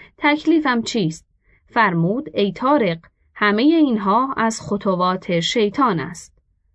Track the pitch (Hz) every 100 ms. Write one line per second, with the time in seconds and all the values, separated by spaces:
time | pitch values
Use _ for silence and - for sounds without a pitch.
0 | - - 294 302 320 330 285 240 226 233
1 | 160 160 _ _ _ _ _ 240 208 170
2 | 165 247 302 - 202 170 254 294 196 165
3 | - _ _ - 311 311 294 330 285 214
4 | 196 220 269 - 226 220 - 202 202 180
5 | 180 185 - 170 170 240 208 208 254 165
6 | 131 - - _ _ _ _